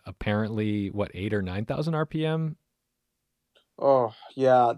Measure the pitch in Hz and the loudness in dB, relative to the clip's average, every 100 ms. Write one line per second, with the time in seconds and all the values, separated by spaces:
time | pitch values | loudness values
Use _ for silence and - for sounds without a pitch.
0 | - - - 104 110 110 107 104 98 104 | -12 -10 -4 -2 -2 -2 -2 -2 -4 -4
1 | 98 87 101 104 92 92 - 139 151 156 | -6 -4 -4 -2 -2 -6 -6 -4 -2 -2
2 | 156 156 156 160 160 156 _ _ _ _ | -4 -4 -4 -2 -4 -8 _ _ _ _
3 | _ _ _ _ _ _ _ - 139 131 | _ _ _ _ _ _ _ -2 4 4
4 | 113 - - - 131 127 120 | 2 -4 -18 0 4 6 4